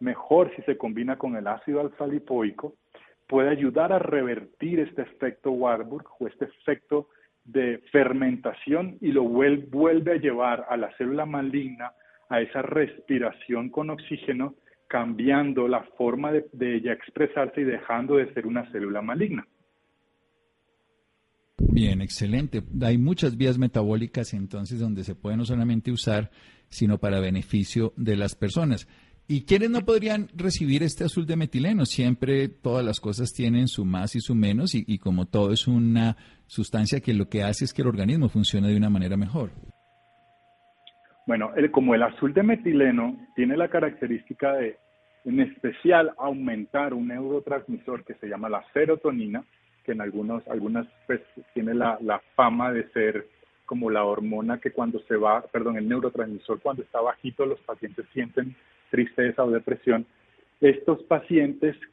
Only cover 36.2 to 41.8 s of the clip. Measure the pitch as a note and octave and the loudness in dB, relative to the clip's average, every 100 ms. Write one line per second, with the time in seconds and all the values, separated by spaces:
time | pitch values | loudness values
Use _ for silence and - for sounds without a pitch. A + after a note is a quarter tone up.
36.2 | - _ _ - G#2+ A2 G#2+ C3+ - G#2+ | -10 _ _ -6 -2 0 0 0 0 0
37.2 | F#2+ G#2+ G2+ G#2+ C3+ - B2+ G#2+ G2 D#3 | 0 0 -2 -2 -4 0 0 0 0 2
38.2 | C3 A2 G#2 G2+ G2+ G#2 G#2+ G2 F#2 G2 | 2 2 2 2 2 4 4 2 0 -2
39.2 | G2 D3 G#2+ - - - _ _ _ _ | -2 -4 -6 -10 -20 -20 _ _ _ _
40.2 | _ _ _ _ _ _ - _ _ _ | _ _ _ _ _ _ -20 _ _ _
41.2 | - A2+ G#2+ - D3+ C#3+ | -4 -2 -2 2 2 4